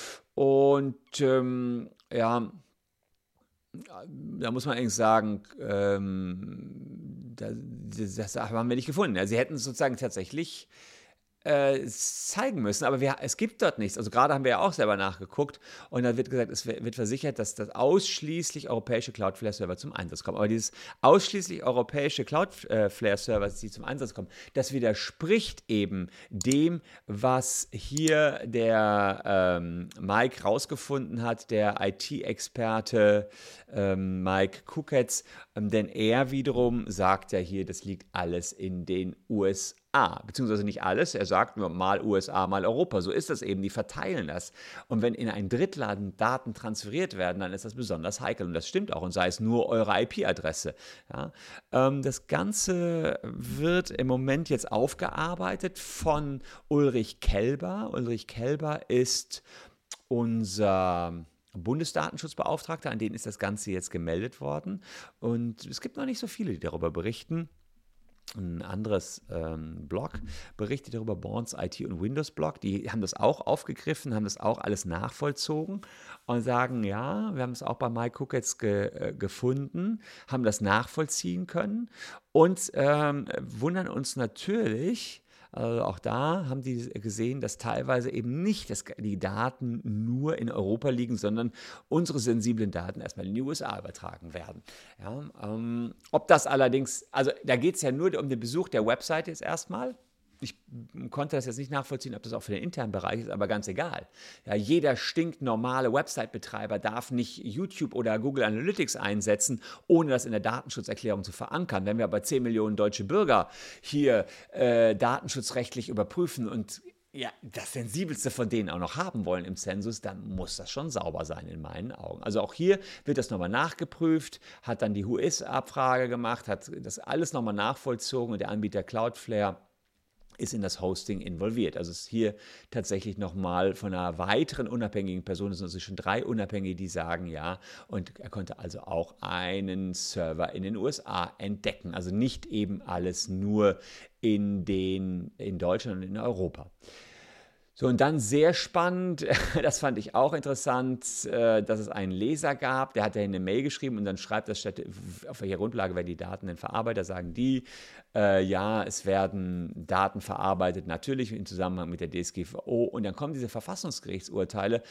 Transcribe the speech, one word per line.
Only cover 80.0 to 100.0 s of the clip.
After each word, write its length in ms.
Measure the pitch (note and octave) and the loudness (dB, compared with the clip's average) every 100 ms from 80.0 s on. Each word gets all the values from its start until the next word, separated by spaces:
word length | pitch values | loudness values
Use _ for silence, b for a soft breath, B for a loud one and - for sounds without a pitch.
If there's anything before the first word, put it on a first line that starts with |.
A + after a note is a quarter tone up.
| B B - | B B -6
haben 160 | C3 | 0
das 180 | A#2 G#2 | 2 2
nachvollziehen 840 | G2+ G#2 A#2+ - D#3 - F3 F3+ F3+ | 4 4 4 -2 -2 -2 -2 -2 -2
können 440 | E3+ G3+ G#3+ A#3+ B B B - | -2 0 -2 -4 B B B 2
und, 400 | - E3 F#3 - | 8 8 6 -2
ähm, 520 | - C#3 D3 D3 C#3+ B2+ - | 2 4 4 4 0 -4 -6
wundern 480 | B2 A2+ C3+ F3+ F3+ | -6 -2 0 0 -2
uns 280 | - C3+ - | -4 -4 -2
natürlich, 1000 | A#2 - - G#3+ G3+ A2 D#3+ A#3 - - b b b | -4 -4 -2 0 0 0 0 -2 -6 -14 b b b
also 300 | - A#2 A#2 | -4 -2 0
auch 140 | - F#2 | 0 -2
da 480 | - A2 C#3+ F3 D3+ | -2 0 0 0 -2
haben 140 | C3 | -4
die 260 | C3 B2 B2 | -4 -4 -4
gesehen, 480 | - G#2+ G#2 A2+ C3+ | -6 -4 -2 -2 -2
dass 160 | A2 - | -4 -4
teilweise 520 | A#2 A2+ C3 B2+ B2 | -4 -2 0 0 0
eben 320 | - A#2 C3+ | -2 -2 0
nicht 280 | F#3+ G#3+ - | 0 0 -2
das, 160 | G#2 - - | -8 -8 -6
die 220 | G#2+ G2+ | -4 -2
Daten 640 | F#2+ G2+ A#2+ C3 B2+ A#2 | -2 0 -2 -2 -4 -4
nur 540 | - G#2 A2+ B2 D3 - | -2 -2 0 0 0 0
in 120 | A2+ | -2
Europa 380 | - G2 A2+ C#3 | 0 0 2 2
liegen, 300 | B2 A#2+ A#2 | 0 0 0
sondern 340 | G#2 A2 A#2 B B B - | 0 0 -2 B B B 0
unsere 300 | D3+ E3+ D3 | 2 2 0
sensiblen 500 | A#2 A#2 A2 A#2 G#2+ | 2 2 2 2 0
Daten 320 | E2+ F2+ - | -2 -6 -6
erstmal 240 | - - F#2+ | -8 -8 -6
in 80 | |
die 80 | G#2+ | -4
U 80 | C3+ | -4
S 100 | D#3 | -4
A 180 | - G2+ | -6 -6
übertragen 540 | F#2+ - F2 E2+ E2+ | -10 -12 -14 -14 -12
werden. 300 | F2 E2 - B B B - | -12 -10 -12 B B B -16
Ja, 300 | G2 B2 D3 - | -12 -10 -12 -10
ähm, 520 | G#2 A2 A#2 A#2 A#2+ - - | -8 -6 -4 -4 -4 -8 -2
ob 160 | D3+ - | 0 8
das 200 | D#3+ - | 8 8
allerdings, 600 | C3+ C3 C3 C3 - - | 4 6 4 0 -4 -4
also 200 | C#3 C3+ - | 0 2 0
da 120 | C3+ B2+ | 2 2
geht's 260 | C#3+ F3 | 4 2
ja 100 | D3 | 0
nur 260 | C3 F3+ - | 2 2 0
um 120 | C#3 | 0
den 100 | B2+ | -2
Besuch 300 | A#2 C#3+ F#3 | -2 -2 0
der 160 | B2 A2 | 2 2
Webseite 440 | B2+ - D#3+ E3+ | 2 0 -2 -4
jetzt 120 | D#3+ | -6
erstmal. 520 | - E3 - F#3 B3+ B3 | -4 -4 -6 -6 -6 -8